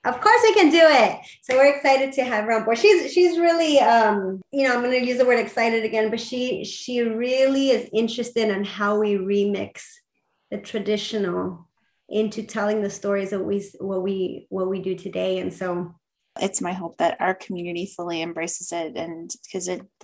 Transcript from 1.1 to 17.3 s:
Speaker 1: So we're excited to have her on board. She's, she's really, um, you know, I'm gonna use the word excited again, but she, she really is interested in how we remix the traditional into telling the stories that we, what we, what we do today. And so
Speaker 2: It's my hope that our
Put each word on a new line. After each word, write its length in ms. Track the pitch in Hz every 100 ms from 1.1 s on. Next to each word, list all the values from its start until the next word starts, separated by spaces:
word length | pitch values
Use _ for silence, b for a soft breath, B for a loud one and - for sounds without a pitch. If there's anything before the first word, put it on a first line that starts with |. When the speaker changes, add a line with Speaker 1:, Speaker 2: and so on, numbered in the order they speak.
| - B B
Speaker 1:
So 120 | - 254
we're 200 | 285 285
excited 360 | 277 262 269
to 100 | 269
have 220 | 240 214 214
her 80 |
on 120 | 220 220
board. 140 | 233
She's, 340 | 415 359 277
she's 240 | 359 359 339
really, 420 | 339 339 320 277
um, 600 | 226 233 214 202 190 190 -
you 160 | 277 269
know, 60 |
I'm 80 | 240
gonna 160 | 247 254
use 220 | 247 247
the 60 | 247
word 100 | 233
excited 480 | 208 - 233 226 220
again, 240 | 220 220
but 100 | 226
she, 460 | - 254 254 220 -
she 360 | - - 247
really 680 | 233 220 247 262 269 269 269
is 180 | 226 -
interested 560 | 214 226 240 233 233 214
in 140 | 190 202
how 340 | 202 208 214
we 140 | 214
remix 680 | 202 190 202 202 196 202 - - - _ _ _ _ _
the 60 | 208
traditional 1080 | - 220 196 214 - 214 190 180 180 175 _ _ _ _ _
into 340 | 208 220 214
telling 400 | 214 220 208 214
the 60 | 196
stories 420 | 196 202 202 190
that 80 | 196
we, 280 | 202 202 196 -
what 240 | 196 190
we, 420 | 185 190 185 - _
what 200 | 190 185
we 100 | 190
do 120 | 185
today. 460 | 175 190 185 185 185
And 120 | 185
so 440 | 170 185 175 170 _ _ _ _ -
Speaker 2:
It's 220 | 196 -
my 120 | 180
hope 240 | 185 170 -
that 200 | 170 -
our 160 | 185